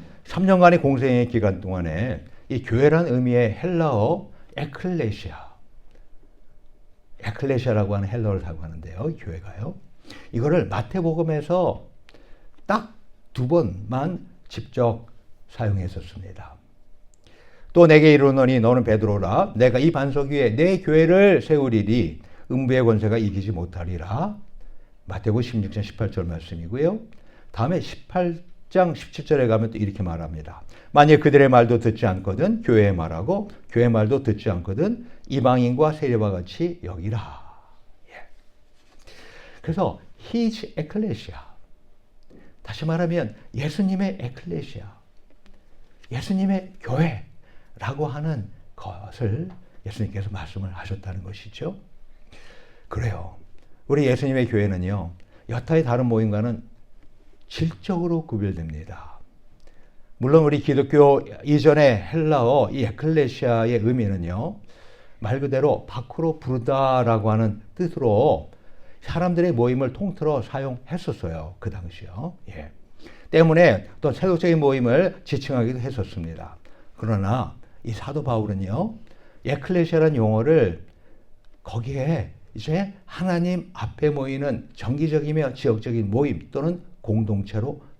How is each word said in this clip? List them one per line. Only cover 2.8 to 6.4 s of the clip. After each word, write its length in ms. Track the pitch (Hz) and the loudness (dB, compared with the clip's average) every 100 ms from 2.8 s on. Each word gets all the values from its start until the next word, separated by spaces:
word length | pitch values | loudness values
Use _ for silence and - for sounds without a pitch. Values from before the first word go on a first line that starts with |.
| 143 160 170 | 4 4 2
의미의 520 | 123 123 120 113 101 | 0 2 4 2 0
헬라어 680 | 175 175 156 113 113 180 - - - - | -2 0 0 2 2 0 -6 -20 -16 -10
에클레시아, 920 | - - 185 175 113 - 87 - - - - - - - - - - - | -10 -6 -6 -2 -4 -4 -10 -14 -18 -20 -20 -20 -20 -20 -20 -20 -20 -20